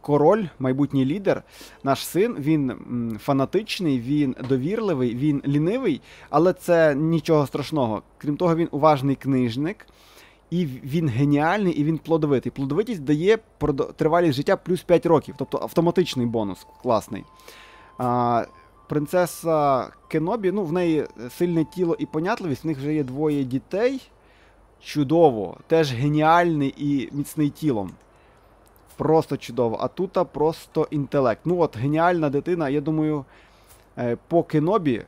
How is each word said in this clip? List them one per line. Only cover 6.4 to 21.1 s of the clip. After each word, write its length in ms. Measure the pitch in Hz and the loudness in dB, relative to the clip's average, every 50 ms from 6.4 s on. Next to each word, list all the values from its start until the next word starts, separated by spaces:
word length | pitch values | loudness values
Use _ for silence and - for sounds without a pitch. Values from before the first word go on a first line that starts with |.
| 170 185 175 | 4 4 2
це 420 | - - - 175 165 160 156 143 | 0 0 2 4 4 6 4 4
нічого 520 | 131 156 160 165 160 - - 160 151 143 | 2 2 2 0 0 2 2 2 2 2
страшного. 560 | 127 - 147 135 - 156 151 127 113 107 101 - _ _ | 0 -4 -8 -6 -4 -2 -2 0 0 -2 -4 -8 _ _
Крім 200 | _ - 147 147 | _ -6 -6 -2
того, 180 | 143 180 170 165 | 0 2 2 2
він 120 | 160 170 - | 2 0 -2
уважний 440 | - 147 143 156 151 135 131 143 135 | -2 2 4 4 4 4 2 -2 -2
книжник, 720 | - - 131 139 127 123 120 113 127 147 165 214 _ - - _ _ - - - - - - _ _ _ _ | -2 -2 0 0 2 0 0 -2 -4 -6 -6 -6 _ -18 -20 _ _ -20 -20 -20 -20 -20 -20 _ _ _ _
і 140 | 165 175 180 | -2 -2 -2
в-, 140 | 143 127 131 - | -2 -6 -10 -10
він 260 | 139 131 175 165 143 | -4 -2 -2 0 0
геніальний, 640 | 107 123 143 143 147 143 151 165 185 214 202 180 - | 0 2 2 2 2 2 2 2 0 2 0 0 0
і 100 | - 143 | 0 0
він 140 | 151 160 | -2 -2
плодовитий. 540 | 147 - 147 165 160 156 147 143 120 - 123 | -4 -2 0 0 0 2 2 0 0 0 -4
Плодовитість 520 | - - 139 135 143 175 226 254 233 170 139 | -6 -6 -6 -2 -2 -2 -2 -4 -6 -6 0
дає 340 | 139 151 147 170 196 226 220 - _ _ | 0 0 2 4 2 2 2 0 _ _
продо-, 360 | _ - 147 143 131 - - - | _ -2 -2 -2 -2 -4 -6 -4
тривалість 380 | - 160 156 156 175 175 165 131 | -2 0 2 2 4 2 2 0
життя 240 | 127 147 - 190 | 0 0 0 0
плюс 260 | 175 - - 185 165 - | 0 0 -4 -4 -4 2
п'ять 220 | - 175 165 - | 2 2 2 4
років, 300 | 175 165 143 - - - | 4 2 2 2 -2 -10
тобто 200 | - 135 - - | -10 -8 -6 -6
автоматичний 680 | - - 120 - - 165 170 165 - 175 - - 131 120 | -6 -6 -2 0 0 2 2 2 2 0 0 0 -2 -2
бонус 420 | 120 113 117 107 98 92 - - - - - | 0 0 -2 -2 -2 -6 -10 -14 -20 -20 -10
класний. 420 | - 127 117 104 - - 110 95 - - - - - - - - - - - - - - - | -2 0 0 0 0 -4 -12 -12 -12 -16 -20 -20 -20 -20 -20 -20 -20 -20 -20 -20 -20 -20 -8
А, 480 | - 123 123 120 123 120 120 120 117 90 - - - - - _ - _ | -4 -2 0 2 2 2 2 2 0 -2 -4 -12 -20 -20 -20 _ -20 _
принцеса 1000 | - - 151 147 147 - 180 180 170 - - - 165 160 151 147 143 139 123 107 - - _ _ | -6 -4 -4 -4 0 0 0 0 0 -4 -8 -4 -2 0 2 2 2 2 0 0 -6 -12 _ _
Кенобі, 440 | - - 160 156 175 226 240 196 180 | -4 -4 -2 -2 0 -2 -2 -2 -2
ну, 120 | 185 208 196 | -2 -2 -4
в 100 | 147 160 | -2 -2
неї 340 | 180 180 170 160 147 113 - | 0 0 2 0 0 -2 -4